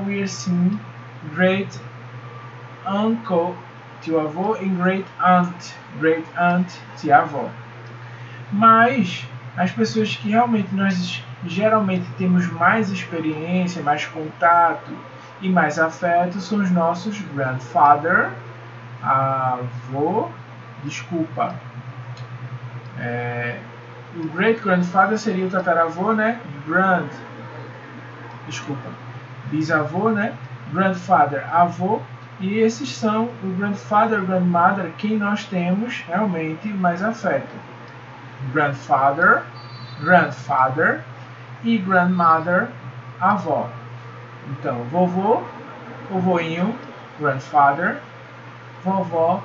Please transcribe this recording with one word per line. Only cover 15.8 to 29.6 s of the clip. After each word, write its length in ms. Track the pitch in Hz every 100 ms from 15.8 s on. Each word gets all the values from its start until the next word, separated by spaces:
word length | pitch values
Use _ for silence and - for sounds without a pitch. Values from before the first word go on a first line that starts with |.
| 160 - 175 175 180 196
são 180 | - 208
os 120 | 185
nossos 500 | 175 165 175 220 202 151
grandfather, 960 | 139 131 131 - 143 143 147 165 202 - - - - - - - -
avô, 1300 | - 135 165 165 127 120 123 - 131 135 160 214 - - - - - -
desculpa. 680 | 143 - - 170 - 113 98 92 - - - - - - - - 127 123 - - - 127
É, 600 | 120 120 117 120 120 - - - - - - 170
o 100 | 160
great 320 | 165 220 226
grandfather 580 | 196 180 180 190 202 220
seria 280 | 220 185 185
o 40 |
tataravô, 640 | 185 180 165 165 165 208
né? 280 | 214 220 240 - - 151
Grand, 420 | 175 190 175 135 120 - - - 127 - - - 120 - - - - -
desculpa, 440 | - - 131 - - - - - - 139
bisavô, 600 | 151